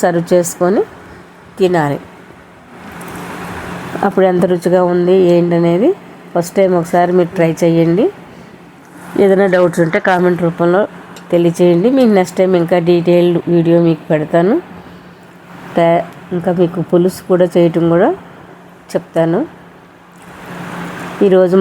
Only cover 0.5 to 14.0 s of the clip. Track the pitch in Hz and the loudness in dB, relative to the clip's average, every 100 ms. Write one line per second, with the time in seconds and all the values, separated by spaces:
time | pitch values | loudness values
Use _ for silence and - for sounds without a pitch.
0.5 | - 180 233 440 - - - - - - | -2 -2 0 -4 -10 -20 -20 -20 -20 -20
1.5 | - 180 175 143 143 - - - - - | -2 0 2 0 -4 -10 -20 -20 -20 -20
2.5 | - - - - - - - - - - | -20 -20 -20 -20 -18 -16 -16 -14 -14 -14
3.5 | - - - - - 196 190 190 180 180 | -14 -14 -14 -12 -6 -2 0 0 2 0
4.5 | 175 175 180 180 175 175 190 175 175 175 | 0 0 0 2 0 2 2 4 2 2
5.5 | 170 170 175 277 403 - - - 175 170 | 0 0 2 0 -2 -10 -20 -8 -6 -4
6.5 | - 185 180 170 175 175 180 175 180 165 | 0 0 0 0 0 2 2 0 0 -2
7.5 | 160 170 165 165 175 349 - - - - | 0 0 2 2 2 0 -4 -20 -20 -20
8.5 | - - - - - - - 202 190 196 | -20 -20 -20 -20 -20 -8 0 2 2 2
9.5 | 180 175 175 165 202 196 180 180 170 170 | 2 0 0 0 0 0 0 0 0 -2
10.5 | 170 170 185 - - - - - 175 170 | 0 0 0 -2 -8 -20 -20 -2 0 0
11.5 | 170 175 170 220 269 240 196 175 - 185 | 2 2 2 2 2 2 2 0 0 0
12.5 | 180 170 180 170 175 170 175 175 170 - | 0 0 0 2 2 2 2 2 0 0
13.5 | 170 165 170 170 160 | 0 2 2 2 0